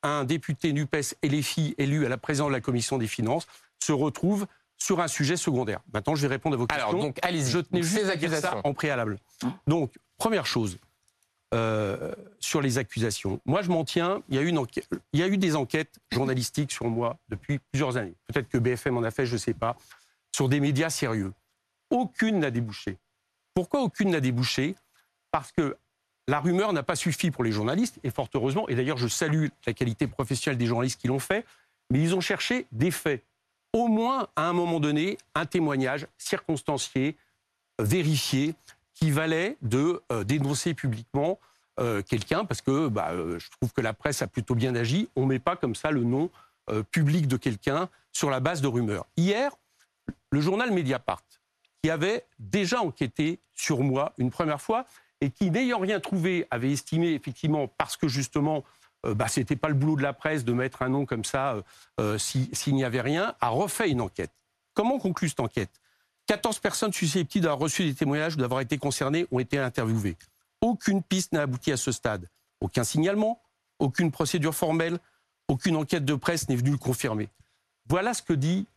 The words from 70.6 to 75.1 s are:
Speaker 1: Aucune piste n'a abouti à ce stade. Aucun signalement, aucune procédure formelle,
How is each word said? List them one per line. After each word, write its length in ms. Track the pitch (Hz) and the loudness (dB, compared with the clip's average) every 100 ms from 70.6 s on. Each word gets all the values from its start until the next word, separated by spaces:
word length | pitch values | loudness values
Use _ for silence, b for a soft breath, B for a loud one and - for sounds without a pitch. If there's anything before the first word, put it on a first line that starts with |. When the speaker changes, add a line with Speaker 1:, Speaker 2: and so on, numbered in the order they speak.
Speaker 1:
Aucune 420 | 226 226 - 196 | 0 2 2 0
piste 300 | 165 190 - | 2 -2 0
n'a 100 | 160 | 0
abouti 300 | 143 123 - | 0 0 0
à 60 | 131 | 0
ce 140 | - | 0
stade. 360 | 117 120 104 87 _ _ _ | -2 -2 -4 -6 _ _ _
Aucun 240 | 95 - | -4 -2
signalement, 560 | 95 - 165 202 214 233 _ _ _ _ | 0 2 2 2 0 -2 _ _ _ _
aucune 320 | 139 - 170 | -2 2 0
procédure 440 | - 151 185 156 | 2 0 0 0
formelle, 440 | 156 165 160 165 170 _ | 0 0 2 0 -2 _